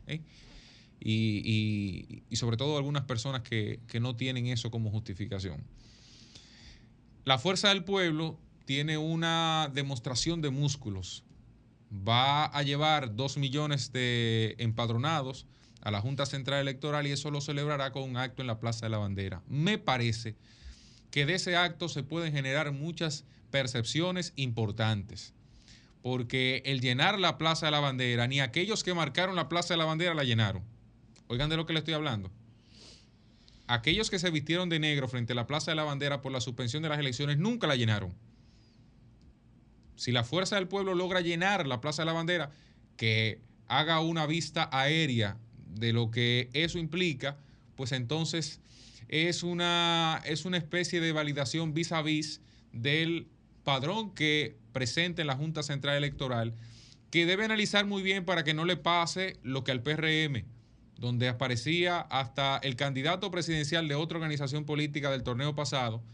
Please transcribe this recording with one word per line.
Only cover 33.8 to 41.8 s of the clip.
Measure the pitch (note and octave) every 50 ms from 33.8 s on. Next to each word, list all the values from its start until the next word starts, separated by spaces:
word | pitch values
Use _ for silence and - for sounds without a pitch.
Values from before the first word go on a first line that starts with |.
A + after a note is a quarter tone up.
| - D3+ F3 G#3 A3 -
que | - F3+
se | E3 F3+
vistieron | D#3+ D3 D3+ D#3 E3 F3+ F#3 F3
de | E3 D#3
negro | D#3 D3+ D3 C#3 C3 A#2
frente | B2+ B2 A#2 -
a | B2
la | B2 A#2
Plaza | - C#3 D#3 D3 F3
de | D#3+
la | D#3 D3+
Bandera | D3 C#3+ C#3 C#3+ C#3+ C#3+ C3+
por | - C3+
la | C3 B2+
suspensión | A#2+ C3+ A#2 C3 B2+ A#2 B2+ D3+
de | D#3+ D#3
las | D3 D3
elecciones | D3 C3+ A#2+ B2 C#3+ C#3+ D3 D3
nunca | F3+ A3 B3 A3+ F#3+
la | D#3 C#3
llenaron. | B2 A#2 A2 G#2+ G2+ F#2+ F2 F2+ - - - - - - - - - - - - - - - - - - - - - - - - _ - - - - - - - - - - -
Si | - - B2+
la | A#2+ B2 A2+
Fuerza | - D#3 F3+ F#3+ - A3
del | G3+ F#3
Pueblo | F3 G3 G3 G3 F#3+ F#3
logra | F3 F#3 F3 F#3+ F#3
llenar | F3 E3+ E3+ E3 F3+ G3 G#3 F#3 D#3+
la | C3+ B2 A#2